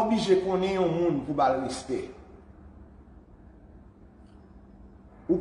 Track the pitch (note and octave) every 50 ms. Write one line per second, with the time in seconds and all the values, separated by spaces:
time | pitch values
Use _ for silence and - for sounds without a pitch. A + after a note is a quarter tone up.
0 | A3 A3 A3+ G#3 F3+ G3 F#3 F#3 F#3 F#3+ F#3 F3+ F#3 G3 F#3+ F#3+ F#3 E3 D#3+ E3+
1 | F3 E3+ D3+ C#3 B2+ D3+ D3 C#3+ C#3 - C3 C3+ C3 A#2 - - - - B2+ -
2 | - - - - - - - - - - - - - - - - - - - -
3 | - - - - - - - - - - - - - - - - - - - -
4 | - - - - - - - - - - - - - - - - - - - -
5 | - - - - - - E3+ F3